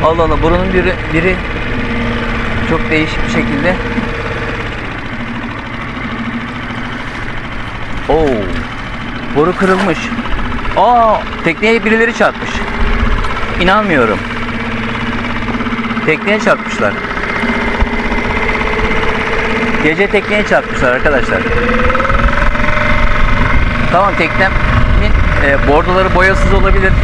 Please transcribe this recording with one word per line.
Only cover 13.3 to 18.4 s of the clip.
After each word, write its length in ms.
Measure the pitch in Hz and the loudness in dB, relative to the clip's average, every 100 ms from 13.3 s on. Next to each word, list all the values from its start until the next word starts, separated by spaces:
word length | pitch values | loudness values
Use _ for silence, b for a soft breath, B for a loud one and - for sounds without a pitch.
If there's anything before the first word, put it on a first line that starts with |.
| - - 110 | -2 -2 0
İnanmıyorum. 580 | 180 202 208 151 113 95 - - - - - - - - 233 233 233 - - - 226 233 226 226 - | 2 2 2 2 2 0 -4 -6 -6 -4 -6 -4 -4 -4 -4 -4 -4 -4 -4 -4 -4 -4 -4 -2 -2
Tekneye 340 | 151 202 208 | -2 0 0
çarpmışlar. 520 | 208 135 - - 107 - - - - - 233 240 233 240 - 233 220 226 - - | 2 0 -2 -2 -2 -2 -6 -6 -4 -4 -2 -2 -2 0 0 0 -2 -2 -2 -2